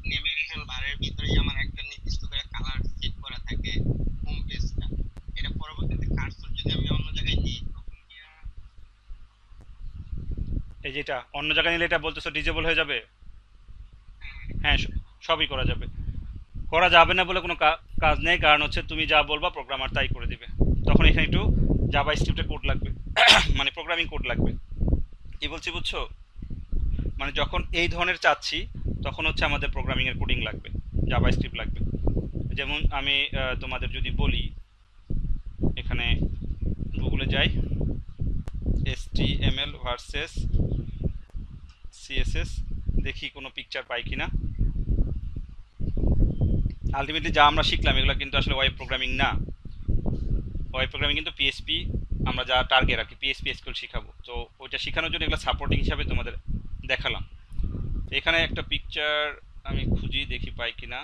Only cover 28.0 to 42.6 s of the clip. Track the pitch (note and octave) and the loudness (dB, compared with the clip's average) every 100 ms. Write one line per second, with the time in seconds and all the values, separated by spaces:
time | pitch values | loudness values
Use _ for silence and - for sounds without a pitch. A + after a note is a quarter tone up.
28 | F3 F3 E3+ D3 - D#3 - - - - | 0 4 4 4 -2 -4 -6 -6 -4 -2
29 | C#3 - D#3+ - D#3+ C#3+ C#3+ C#3 B2+ B2+ | -4 -2 -2 2 2 2 -2 -2 -2 0
30 | C3 A#2+ - B2 A2 G#2 - - - - | 0 -2 0 0 0 -6 -6 -8 -4 0
31 | - A#2+ B2 - - A2+ A2 - - - | 2 4 4 2 0 -4 -4 -2 -2 0
32 | - - - - - - C#3 D3 D3 C#3+ | 0 0 -2 -6 -4 -4 -2 0 0 2
33 | C3+ C#3 C#3+ D3 C3 B2 C3 B2+ B2+ B2+ | 2 2 2 -2 -2 -2 -4 -4 -4 -2
34 | C3 C3 C#3 A#2+ A#2 - - _ _ - | -2 2 2 2 -2 -8 -16 _ _ -20
35 | - - - - - - - - - A#2+ | -4 -2 0 -2 -2 0 0 0 -2 0
36 | A#2+ A#2 - - - - - - - - | 2 2 0 -2 -6 -2 -2 -2 -4 -2
37 | - - C3+ C#3 D3+ - - - - - | 0 0 0 2 2 0 0 0 -2 -2
38 | - - - - - - - - C3 B2+ | -6 -4 -2 0 -2 -4 0 2 2 -2
39 | - - C#3+ - - C3 C#3+ C#3 B2+ A#2+ | -2 0 2 4 2 0 -4 -6 -6 -6
40 | - C#3+ E3 - - - - - - - | -4 -6 -4 -2 2 2 2 0 -4 -4
41 | - - - - - - - - - - | -4 -4 -8 -10 -10 -14 -18 -16 -16 -16
42 | - C3 - D#3+ E3 - | -2 0 2 2 0 -4